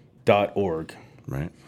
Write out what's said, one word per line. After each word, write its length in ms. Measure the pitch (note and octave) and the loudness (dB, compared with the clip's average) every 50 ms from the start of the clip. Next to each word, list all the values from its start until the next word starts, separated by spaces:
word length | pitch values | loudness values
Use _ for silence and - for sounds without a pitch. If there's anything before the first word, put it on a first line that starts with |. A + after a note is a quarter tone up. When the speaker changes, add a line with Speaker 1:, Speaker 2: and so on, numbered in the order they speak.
| _ _ _ _ - | _ _ _ _ 2
Speaker 1:
dot 260 | - G#2 G2+ G2+ G2 - | 4 4 4 4 2 0
org 380 | G2+ G2+ F#2 E2 D#2+ E2 - - - - - - - - | -2 -2 -2 -2 -4 -8 -10 -14 -20 -20 -20 -20 -20 -14
Speaker 2:
Right. 260 | - - C2+ D2+ F2 - - - | -10 -8 -8 -8 -8 -10 -16 -20